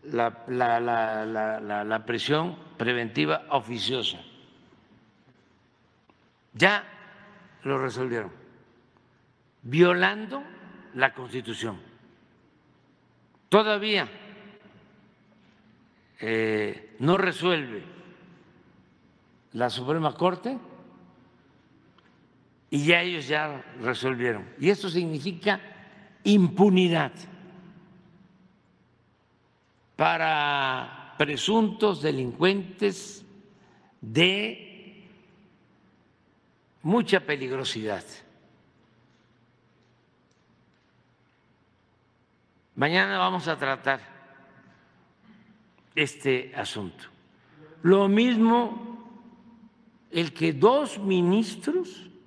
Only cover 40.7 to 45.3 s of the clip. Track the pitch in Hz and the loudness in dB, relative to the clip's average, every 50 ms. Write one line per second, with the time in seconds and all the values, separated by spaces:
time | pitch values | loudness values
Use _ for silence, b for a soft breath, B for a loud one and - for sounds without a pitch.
40.7 | _ _ _ _ _ _ _ _ _ _ _ _ _ _ _ _ _ _ _ _ | _ _ _ _ _ _ _ _ _ _ _ _ _ _ _ _ _ _ _ _
41.7 | _ _ _ _ _ _ _ _ _ _ _ _ _ _ _ _ _ _ _ _ | _ _ _ _ _ _ _ _ _ _ _ _ _ _ _ _ _ _ _ _
42.7 | _ - - 151 170 185 190 196 196 190 180 185 185 180 - 170 160 147 147 135 | _ 0 0 2 4 4 2 2 2 0 0 0 0 -2 -2 -4 -4 -2 0 -2
43.7 | 135 131 - 139 135 131 - - - - - - - - - - - - _ - | -2 0 0 0 0 -2 -4 -16 -20 -20 -20 -20 -20 -20 -20 -20 -20 -20 _ -20
44.7 | - _ _ _ _ _ _ _ _ _ _ - | -20 _ _ _ _ _ _ _ _ _ _ -20